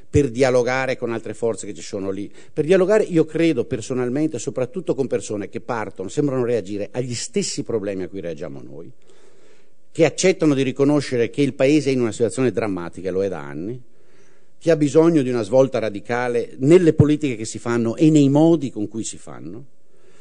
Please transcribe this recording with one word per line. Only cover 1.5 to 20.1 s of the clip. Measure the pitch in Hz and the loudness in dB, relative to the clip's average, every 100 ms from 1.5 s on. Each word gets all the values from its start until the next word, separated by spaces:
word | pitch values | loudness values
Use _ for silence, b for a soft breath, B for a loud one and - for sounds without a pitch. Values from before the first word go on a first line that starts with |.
| 107 101 | -4 -8
che | |
ci | - | -12
sono | - 101 98 | -8 -6 -4
lì. | 98 101 B B | -6 -8 B B
Per | - | -4
dialogare, | 147 190 185 220 | 2 4 6 2
io | 143 160 160 | 4 2 2
credo | 160 165 135 156 | 2 2 2 -2
personalmente, | 123 - 127 123 139 156 120 | -4 -4 -4 -2 0 -2 -2
soprattutto | - 123 127 185 165 | -6 -4 -4 -6 -4
con | 131 123 | -2 0
persone | 120 - 104 95 | -2 -4 -8 -6
che | 113 | -10
partono, | - 117 98 - 92 | -6 -6 -6 -8 -6
sembrano | 147 147 131 123 | -2 0 0 0
reagire | 117 92 101 101 | -2 -2 -8 -6
agli | 127 127 120 | -6 -6 -6
stessi | - 202 - - | -4 -4 -4 -6
problemi | - 113 101 95 | -4 -4 -4 -6
a | 90 | -6
cui | 98 | -8
reagiamo | 85 78 80 67 | -8 -8 -10 -12
noi, | 62 69 92 - b b b b b b b b - | -14 -16 -16 -16 b b b b b b b b -8
che | - 151 | 2 2
accettano | - 185 185 156 | 4 2 4 4
di | 135 | 4
riconoscere | 135 131 139 147 - 123 110 | 2 2 4 4 2 0 0
che | - | 2
il | 139 110 | 0 4
Paese | 135 151 135 | 4 4 4
è | |
in | 131 | 2
una | 113 | 0
situazione | 104 110 - 127 | 0 0 2 0
drammatica, | 92 110 92 85 - 92 | 0 -2 -4 -6 -8 -4
e | |
lo | 92 | -2
è | 98 | -2
da | 82 | -4
anni, | 71 71 98 123 - b b b b b b b | -8 -8 -8 -10 -12 b b b b b b b
che | 165 | 2
ha | 156 | 4
bisogno | 147 160 165 160 | 6 6 6 4
di | 127 | 2
una | 120 | 0
svolta | 98 131 131 120 | 2 4 4 2
radicale | 107 101 - 120 123 120 117 - | -2 -6 -4 -2 0 -2 -2 0
nelle | 135 180 165 | 6 8 8
politiche | 151 147 151 143 110 | 6 4 4 0 -4
che | 113 | -6
si | 107 | -6
fanno | 117 120 113 110 | -2 0 0 4
e | 156 | 6
nei | 151 139 | 6 6
modi | 143 165 165 135 | 6 6 4 0
con | 107 92 | -6 -6
cui | 113 | -6
si | 101 90 | -8 -10
fanno, | - 62 76 110 139 - - b b | -14 -12 -12 -14 -14 -16 -16 b b